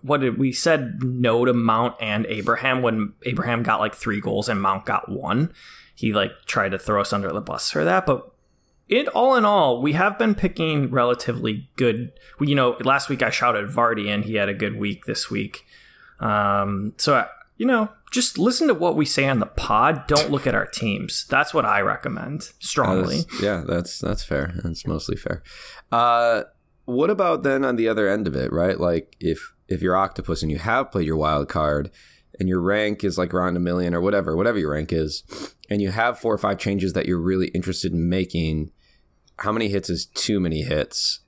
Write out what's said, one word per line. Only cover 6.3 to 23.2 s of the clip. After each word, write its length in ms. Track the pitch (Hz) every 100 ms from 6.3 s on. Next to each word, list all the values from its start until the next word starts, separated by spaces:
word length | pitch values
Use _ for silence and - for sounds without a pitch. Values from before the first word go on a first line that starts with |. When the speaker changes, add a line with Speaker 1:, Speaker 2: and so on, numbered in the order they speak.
| - -
Speaker 1:
tried 240 | - 98
to 100 | 95
throw 220 | - 104
us 120 | 101
under 180 | 101 98
the 100 | 82
bus 300 | - - -
for 120 | 151 156
that, 200 | 185 -
but 280 | 131 - _ _ _ _ _ _
it, 200 | 226 302
all 260 | - 247 254
in 100 | 214
all, 360 | 208 151 120
we 120 | 139
have 240 | 151 190 202
been 160 | 226
picking 560 | 202 190 - 160 151 131
relatively 800 | 127 120 123 - 120 117 107 135 -
good. 360 | 123 110 123 - - -
We, 80 | 147
you 80 | 139
know, 220 | 127 120
last 260 | 120 135 -
week 120 | 135
I 80 | 120
shouted 400 | - 123 110 101
Vardy 380 | - 117 113 104
and 160 | 104
he 120 | 104 110
had 140 | 101
a 40 |
good 240 | 98 104 110
week 280 | 104 95 -
this 240 | 110 -
week. 360 | 110 104 - _ - - - - _
Um, 760 | 110 104 104 101 101 98 104 -
so, 180 | - 135
I, 120 | - - - _
you 80 | 240
know, 240 | 247 214 - -
just 260 | 247 247 -
listen 300 | 208 247 320
to 60 |
what 220 | 190 175 151
we 100 | 147
say 220 | - 139
on 120 | 131
the 60 | 104
pod. 600 | - - 107 131 156 -
Don't 240 | 147 151
look 160 | 143 131
at 80 | 107
our 100 | 104
teams. 600 | - 113 98 82 - -
That's 260 | 127 151
what 120 | 160 117
I 160 | 101
recommend 680 | 98 104 - - - 147 - -
strongly. 580 | - - 110 92 92
Speaker 2:
Uh, 20 | -